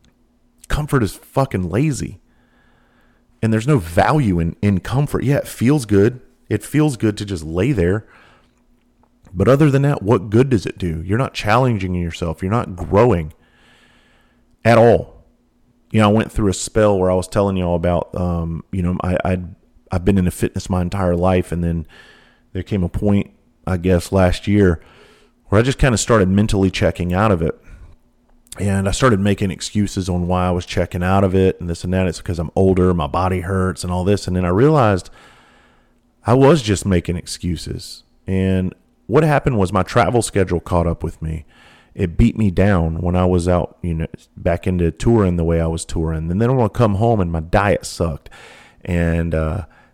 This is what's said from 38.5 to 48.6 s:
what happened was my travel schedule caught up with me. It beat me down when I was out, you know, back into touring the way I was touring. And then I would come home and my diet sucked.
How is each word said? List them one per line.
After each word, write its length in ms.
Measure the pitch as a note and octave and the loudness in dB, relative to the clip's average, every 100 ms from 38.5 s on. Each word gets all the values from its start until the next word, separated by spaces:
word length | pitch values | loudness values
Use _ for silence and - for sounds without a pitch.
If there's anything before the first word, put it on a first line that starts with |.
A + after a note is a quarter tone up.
| F#2+ F#2 - _ _ - | 0 -2 -8 _ _ -2
what 180 | B2+ | 2
happened 340 | D#3+ C#3+ D3 A2+ | 2 2 0 0
was 140 | F2+ | 0
my 120 | G2 | 0
travel 380 | F2+ A#2+ F2+ A#2+ | 0 0 2 0
schedule 380 | - G2+ F2+ E2+ | 0 -2 0 -2
caught 260 | - F2+ E2+ | -2 0 0
up 160 | E2 | -2
with 200 | D#2+ - | -6 -8
me. 240 | D#2+ D#2 - _ - - _ - | -8 -8 -12 _ -20 -20 _ -6
It 220 | F2+ E2 | -4 2
beat 200 | A#2+ - | 2 2
me 140 | G#2 | 0
down 460 | E2+ G2 F#2 E2 E2 | 2 2 2 0 -2
when 180 | F2 F2+ | -2 0
I 100 | F2+ | 2
was 220 | F2+ F2 | 2 2
out, 300 | F2+ - - | 0 0 -6
you 120 | F2 | -6
know, 140 | D#2+ D#2+ - _ - | -4 -6 -10 _ -6
back 320 | F2+ F2 F#2 | -2 -2 -2
into 240 | F#2 E2 | 0 0
touring 460 | - A#2+ A#2 F#2+ F2 | 0 2 4 2 2
the 80 | E2 | 0
way 160 | E2 | 0
I 60 | E2 | 0
was 180 | E2 - | -4 -6
touring. 440 | F2 D#2+ D#2+ E2 | -4 -4 -4 -4
And 120 | F#2 | -2
then 80 | A#2 | 0
I 40 | |
would 200 | C3 A2 | 2 0
come 220 | - A2+ G2 | 2 0 2
home 260 | A#2 A2 | 0 0
and 100 | F2 | -2
my 80 | E2 | -4
diet 460 | D#2+ G2+ G2+ - - | -2 0 0 0 -4
sucked. 440 | - E2+ C#2+ - - - - | -6 -6 -6 -14 -20 -20 -20